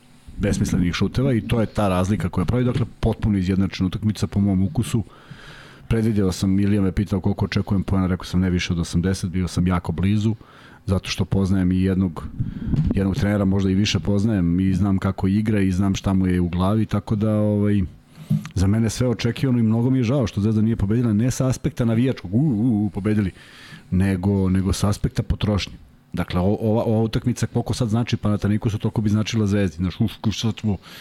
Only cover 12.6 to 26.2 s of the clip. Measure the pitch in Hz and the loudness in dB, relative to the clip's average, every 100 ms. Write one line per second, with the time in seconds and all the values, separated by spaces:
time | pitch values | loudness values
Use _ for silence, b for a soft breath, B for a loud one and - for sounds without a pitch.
12.6 | B B B - 98 90 101 104 98 98 | B B B 2 0 0 0 2 2 2
13.6 | 95 95 104 98 80 101 107 104 85 85 | 2 2 2 0 0 0 2 2 2 2
14.6 | 95 90 101 95 101 92 95 101 107 107 | 2 2 2 2 0 -2 0 0 2 2
15.6 | 95 90 98 95 - 95 92 90 90 87 | 2 2 0 0 0 2 2 2 0 0
16.6 | 92 110 107 107 - 107 107 107 107 104 | 0 2 0 -2 -2 -2 0 2 2 2
17.6 | 104 104 92 - B B B B B - | 2 2 0 -6 B B B B B 0
18.6 | 95 110 113 - 123 113 117 113 139 123 | 2 2 0 0 -2 0 -2 -2 0 2
19.6 | 110 113 123 131 113 139 113 - 104 107 | 2 2 2 2 2 0 0 0 0 2
20.6 | 107 113 98 113 120 104 123 - 131 131 | 2 2 0 2 2 2 0 0 -2 0
21.6 | 156 - 117 113 131 120 87 104 156 101 | -4 -2 0 2 2 0 -2 0 2 2
22.6 | 123 107 104 101 98 104 95 B B B | 2 2 0 -2 0 0 0 B B B
23.6 | B B B 92 98 95 98 98 95 95 | B B B 0 2 2 2 2 2 2
24.6 | 95 92 98 101 - - - - 98 101 | 2 0 0 0 -2 -4 -4 -2 0 0
25.6 | - - - - _ - | -2 -10 -20 -20 _ -6